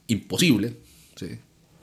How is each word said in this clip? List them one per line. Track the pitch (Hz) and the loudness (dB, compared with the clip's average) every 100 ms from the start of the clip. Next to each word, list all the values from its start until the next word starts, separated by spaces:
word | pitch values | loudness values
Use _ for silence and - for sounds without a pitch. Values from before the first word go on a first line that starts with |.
| - | -4
imposible, | 107 - - 175 110 117 117 - - - - | -4 -2 0 4 4 0 -8 -20 -20 -20 -14
¿sí? | - 113 - _ _ _ | -14 -14 -20 _ _ _